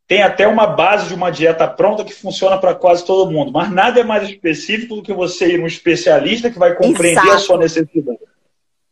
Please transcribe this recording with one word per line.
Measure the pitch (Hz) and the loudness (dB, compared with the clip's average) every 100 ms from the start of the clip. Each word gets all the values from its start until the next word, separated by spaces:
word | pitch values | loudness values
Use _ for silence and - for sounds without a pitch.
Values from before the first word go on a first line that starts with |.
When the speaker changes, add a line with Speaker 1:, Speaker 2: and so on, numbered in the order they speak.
| - | -2
Speaker 1:
tem | 190 | 0
até | 190 - 208 | 2 2 2
uma | 220 208 | 2 0
base | 147 175 208 175 | 2 0 0 -2
de | |
uma | 180 180 | -6 -4
dieta | 156 160 165 156 | 0 0 2 -2
pronta | - 185 208 | 0 0 0
que | 202 | -6
funciona | - 196 - 190 190 | -12 -12 -4 0 0
pra | 185 | 0
quase | 170 180 175 | 0 2 2
todo | - 190 180 | 0 0 0
mundo, | 156 139 | -2 -2
mas | 143 175 | -2 -2
nada | 180 220 247 | 0 2 2
é | |
mais | 226 214 196 | 0 -2 -4
específico | - 170 151 - 220 240 214 | -6 -6 -4 -6 -6 -6 -10
do | |
que | 202 | -8
você | 185 175 - 170 | -6 -6 -2 0
ir | 175 | 0
num | 165 | -2
especialista | - 175 160 - 147 151 226 233 | -4 -2 0 2 2 2 -2 -4
que | 175 | 0
vai | 175 | 0
compreender | - - 165 170 165 | 2 2 2 2 4
a | |
Speaker 2:
Exato. | 185 180 | 4 4
Speaker 1:
sua | - 175 | 2 2
necessidade. | 165 165 156 165 139 117 - _ _ _ _ _ _ | 2 0 -2 -4 -4 -8 -14 _ _ _ _ _ _